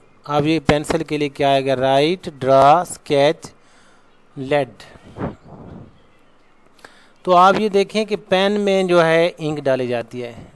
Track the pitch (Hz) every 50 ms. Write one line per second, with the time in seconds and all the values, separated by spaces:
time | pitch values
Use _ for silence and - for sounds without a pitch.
0 | _ _ _ _ - - 147 151 143 156 160 156 139 - 147 151 151 - - 160
1 | 156 - 151 147 147 143 139 - 143 139 139 139 135 135 135 127 131 135 135 139
2 | 147 160 185 185 - 185 151 131 127 131 135 135 135 139 156 175 180 - - -
3 | - - 147 139 143 151 165 165 - - - _ _ _ _ _ _ _ _ _
4 | _ _ _ _ _ _ - 143 131 135 147 143 135 117 104 - - - - -
5 | - - - - - - - - - - - - - - - - - - - -
6 | _ _ _ _ _ _ _ _ _ _ _ _ _ _ _ _ - - - -
7 | - _ _ _ - 185 180 175 180 196 196 214 214 220 190 196 196 - - 214
8 | 220 208 214 180 - - 190 185 196 196 208 214 202 196 196 190 190 180 175 175
9 | 160 160 165 165 165 175 - - 160 151 151 147 139 135 131 127 127 120 123 117
10 | 113 113 - 123 120 120 117 - - - -